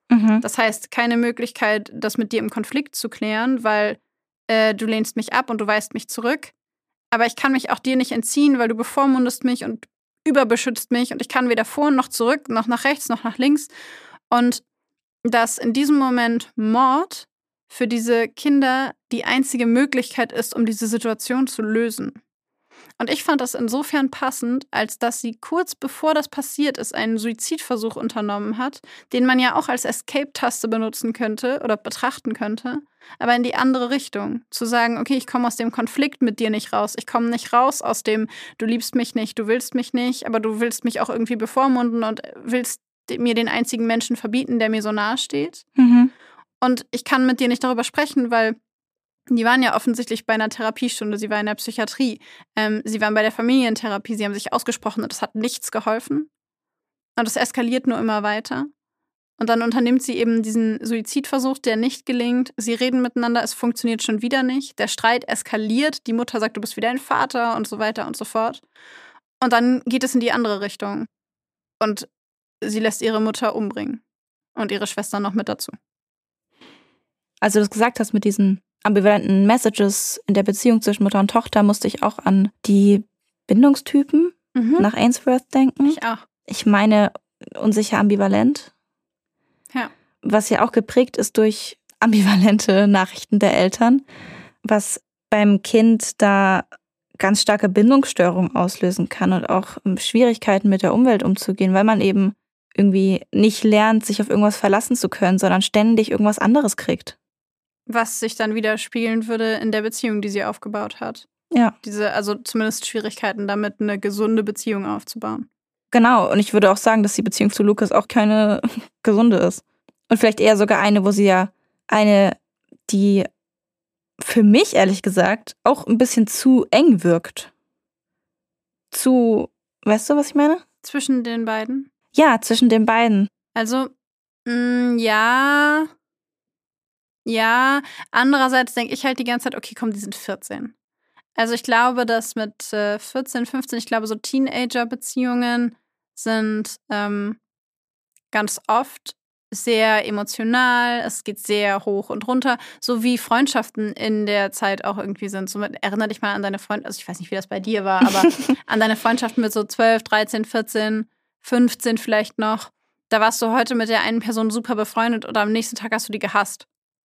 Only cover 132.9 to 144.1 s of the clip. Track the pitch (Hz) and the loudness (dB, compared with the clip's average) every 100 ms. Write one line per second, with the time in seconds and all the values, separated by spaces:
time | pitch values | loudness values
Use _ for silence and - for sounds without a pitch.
132.9 | 226 233 202 202 _ _ 226 226 254 262 | 4 4 2 0 _ _ -6 -4 -2 -4
133.9 | _ _ _ _ _ - 240 247 247 247 | _ _ _ _ _ -6 -2 0 0 0
134.9 | 233 226 214 226 254 277 285 294 302 311 | 0 2 2 2 2 2 4 2 2 -2
135.9 | _ _ _ _ _ _ _ _ _ _ | _ _ _ _ _ _ _ _ _ _
136.9 | _ _ _ - 220 220 240 262 277 269 | _ _ _ -4 0 2 4 4 2 -2
137.9 | - - 226 254 277 262 254 254 - 233 | -14 -4 2 4 4 4 2 0 -2 -6
138.9 | 269 269 254 247 240 - - - - 226 | -4 -4 -4 -4 -4 -4 -8 -14 -8 -8
139.9 | 202 202 - - 190 - 202 226 _ _ | -6 -10 -12 -10 -10 -10 -12 -12 _ _
140.9 | _ _ _ _ - 226 233 - 233 247 | _ _ _ _ -4 -2 -2 0 2 2
141.9 | 247 233 226 220 226 214 - - 214 208 | 0 0 -2 -4 -8 -8 -10 -8 -4 -2
142.9 | 208 - 262 262 240 240 262 262 233 - | -4 -8 -8 -6 -6 -6 -6 -6 -8 -4
143.9 | 226 220 | -4 -4